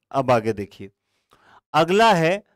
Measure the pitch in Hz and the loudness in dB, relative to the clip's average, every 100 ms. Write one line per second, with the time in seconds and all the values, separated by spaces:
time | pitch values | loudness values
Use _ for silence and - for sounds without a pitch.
0 | _ 131 131 120 110 104 98 - 98 _ | _ -6 0 0 0 -6 -10 -16 -20 _
1 | _ _ _ _ _ _ _ 147 165 196 | _ _ _ _ _ _ _ -2 0 2
2 | 226 185 160 196 - | 2 4 0 -2 -8